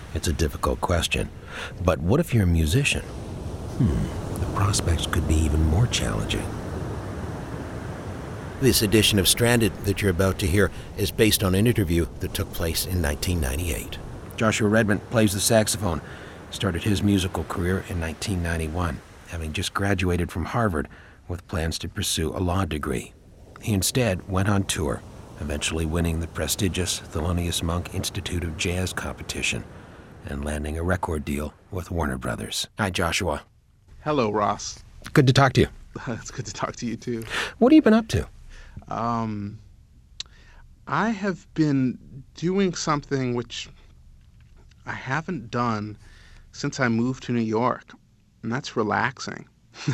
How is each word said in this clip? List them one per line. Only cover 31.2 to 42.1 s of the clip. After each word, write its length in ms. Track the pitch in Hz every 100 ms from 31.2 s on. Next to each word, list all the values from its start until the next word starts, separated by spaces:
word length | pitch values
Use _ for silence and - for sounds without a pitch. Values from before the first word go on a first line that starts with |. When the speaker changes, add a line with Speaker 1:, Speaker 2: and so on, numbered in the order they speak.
| 71
Speaker 1:
deal 260 | 71 73 - -
with 180 | - 98
Warner 300 | 85 73 64
Brothers. 480 | 104 104 - - - -
Hi, 140 | 101
Joshua. 500 | 92 85 - 87 73 - _ _ _ _ -
Speaker 2:
Hello, 260 | 151 147 110
Ross. 520 | 107 104 104 - - - - -
Speaker 1:
Good 120 | - 131
to 80 |
talk 200 | 131 135
to 80 | 123
you. 60 | 80 - -
Speaker 2:
<laughs> 200 | - -
It's 200 | 107 -
good 160 | - 107
to 80 |
talk 220 | - - -
to 100 | 120
you, 100 | 104
too. 280 | - 113 - - - -
Speaker 1:
What 140 | 240
have 40 | 311
you 60 |
been 140 | - 220
up 120 | 226
to? 180 | 82 - - - - - - -
Speaker 2:
Um, 720 | 110 117 117 110 104 101 107 - - - - - - - - - - - - -
I 220 | 143 214
have 420 | 202 202 170 - -
been 420 | 151 139 127 - 71